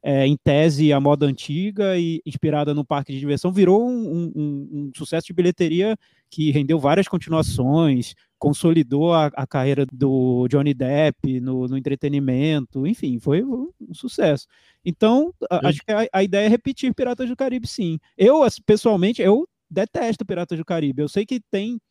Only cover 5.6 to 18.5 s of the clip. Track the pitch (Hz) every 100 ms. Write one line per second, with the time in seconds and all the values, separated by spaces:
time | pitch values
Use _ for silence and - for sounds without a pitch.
5.6 | 170 165 202 220 _ _ _ - 151 143
6.6 | 135 160 143 165 190 180 - 160 - -
7.6 | 127 156 160 127 117 - _ _ 143 147
8.6 | 170 165 123 143 165 165 151 - 135 143
9.6 | 131 139 135 127 139 131 127 123 123 143
10.6 | 143 131 127 143 151 - 143 127 127 131
11.6 | 127 135 127 135 147 143 135 127 151 151
12.6 | 127 135 143 233 156 123 - 151 262 254
13.6 | 302 _ - 165 254 - 180 143 - _
14.6 | _ _ 175 170 220 247 320 - - 175
15.6 | 180 151 - 214 226 190 196 196 214 233
16.6 | - 262 262 - 247 240 254 247 269 247
17.6 | 226 - 180 160 _ - 196 311 254